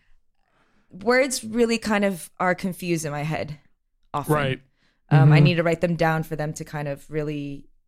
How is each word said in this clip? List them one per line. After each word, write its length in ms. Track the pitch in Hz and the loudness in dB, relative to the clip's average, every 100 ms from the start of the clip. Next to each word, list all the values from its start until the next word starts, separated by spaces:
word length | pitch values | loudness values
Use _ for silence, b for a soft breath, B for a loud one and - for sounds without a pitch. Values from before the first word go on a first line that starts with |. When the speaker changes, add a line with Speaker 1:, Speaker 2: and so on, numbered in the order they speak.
| _ - _ _ _ _ _ _ _ | _ -20 _ _ _ _ _ _ _
Speaker 1:
words 520 | 185 214 254 277 247 | -6 0 2 2 -4
really 340 | 220 233 233 226 | -6 0 0 0
kind 280 | 214 208 | 0 0
of 240 | 202 175 - - | 0 -2 -12 -4
are 160 | 180 | -2
confused 500 | 180 190 170 175 165 | 0 -4 -6 -4 -2
in 60 | 156 | -4
my 120 | 147 | -6
head 360 | 156 147 147 151 _ _ _ _ _ | -4 -4 -6 -12 _ _ _ _ _
often. 200 | 143 139 | -8 -2
Speaker 2:
Right. 280 | 151 135 131 _ _ _ _ - | 0 0 -6 _ _ _ _ 2
Speaker 1:
Um, 200 | 147 143 | 6 8
I 60 | 151 | 8
Speaker 2:
Mm-hmm. 60 | |
Speaker 1:
need 120 | 180 | 6
to 80 | 170 | 4
write 180 | 170 165 | 0 0
them 140 | 175 | -2
down 280 | 165 160 160 | 0 0 0
for 120 | 160 | -4
them 180 | 151 151 | -8 -8
to 100 | 151 | -8
kind 240 | 156 151 147 | -12 -10 -8
of 220 | 143 - | -10 -8
really, 580 | 151 151 147 143 139 - _ | -8 -6 -8 -10 -12 -18 _